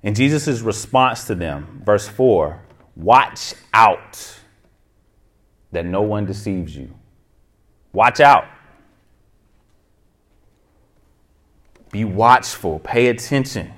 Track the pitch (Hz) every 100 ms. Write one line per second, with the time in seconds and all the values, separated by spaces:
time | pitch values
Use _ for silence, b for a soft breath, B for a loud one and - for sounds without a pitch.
0 | 104 104 135 151 147 120 113 104 - 131
1 | 127 117 - 87 85 71 73 - - 104
2 | - - 131 95 73 78 - _ _ -
3 | 85 127 127 - - - _ 110 113 90
4 | - - - - _ _ _ _ _ _
5 | _ _ _ _ _ _ _ 85 85 92
6 | 107 104 101 95 - 95 80 73 65 -
7 | _ _ _ _ _ _ _ _ _ 95
8 | 117 120 143 127 - - _ _ _ _
9 | _ _ _ _ _ _ _ _ _ _
10 | _ _ _ _ _ _ _ _ _ _
11 | _ _ _ _ _ _ _ _ _ 101
12 | 110 92 113 123 - - 92 78 - 120
13 | 123 117 - 139 135 - 90